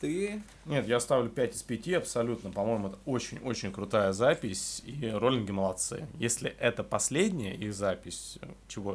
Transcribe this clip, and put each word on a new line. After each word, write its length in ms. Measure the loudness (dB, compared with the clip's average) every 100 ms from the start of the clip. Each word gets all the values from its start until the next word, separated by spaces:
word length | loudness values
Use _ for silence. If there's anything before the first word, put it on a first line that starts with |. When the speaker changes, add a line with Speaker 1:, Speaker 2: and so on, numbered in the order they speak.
Speaker 1:
ты? 400 | -2 0 -2 -4 -10 -16 -2
Speaker 2:
Нет, 220 | 0 4
я 120 | 2
ставлю 300 | 4 4 4
пять 260 | 0 0 -2
из 60 |
пяти 320 | -4 -4 0
абсолютно. 560 | 0 0 0 0 0 -4
По-моему, 380 | -2 2 2 0
это 100 | -6 -2
очень-очень 680 | -2 -2 -6 -4 -2 -4
крутая 400 | -4 2 4 4
запись, 720 | 6 4 4 0 -4 -6 -8 -8
и 200 | -4 -2
роллинги 440 | 2 4 4 0
молодцы. 560 | 0 0 0 -4 -4 -8 -2
Если 320 | 0 0 -2 0
это 240 | 0 0
последняя 720 | -2 0 0 2 2 2 -4
их 220 | -4 -4 0
запись, 640 | 0 0 -6 -12 -12 -12 -14 -14 -12
чего, 260 | -6 -4